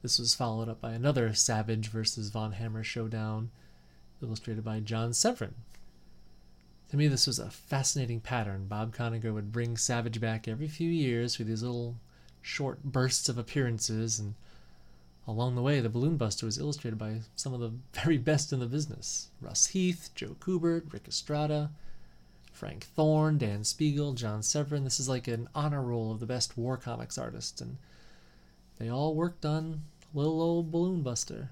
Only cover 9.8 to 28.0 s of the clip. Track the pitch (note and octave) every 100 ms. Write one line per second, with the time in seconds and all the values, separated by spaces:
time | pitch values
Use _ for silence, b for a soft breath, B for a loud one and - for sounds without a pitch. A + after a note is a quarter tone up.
9.8 | - A#2+ A#2 A2+ A2+ A2 A2+ A2+ D3+ D3+
10.8 | E3 E3 C3+ A#2 A#2+ - A2 A2+ B2 A#2+
11.8 | A#2+ A#2+ - b b b - - C#3 -
12.8 | C#3 C3 B2+ B2+ - A#2+ A#2 - B2+ A2+
13.8 | - A2 A2+ G#2+ G#2 A2 b b b b
14.8 | b b b - - A2 B2 B2 B2+ D3
15.8 | A#2 A#2 C#3 D#3+ A2+ G2 A2+ G#2 C#3+ D3
16.8 | A#2+ A2 G#2+ A2 A2 - C3+ B2 A#2 A#2
17.8 | - - D#3+ D3+ A#2 D3+ - C3+ A#2+ C#3+
18.8 | D3+ - - - - - - - - F#3+
19.8 | F3+ F3 - - - D3 - F3+ E3+ E3
20.8 | D#3+ G#2 - - - D3+ D3+ D3+ D3 -
21.8 | B B B B B B B - - -
22.8 | - - D#3 D3+ D#3 D3+ A#2 G#2 G#2+ -
23.8 | D3+ C#3+ C#3+ B2+ A#2 G#2+ G#2+ D3+ C#3+ D3
24.8 | C3+ - C3 B2+ B2 A#2 A#2 - D3 C#3+
25.8 | B2+ A#2+ A2 A2 A2+ B2 - - A#2+ B2+
26.8 | B2 A#2 A#2 - A#2+ A#2+ A#2 - A#2+ C3
27.8 | B B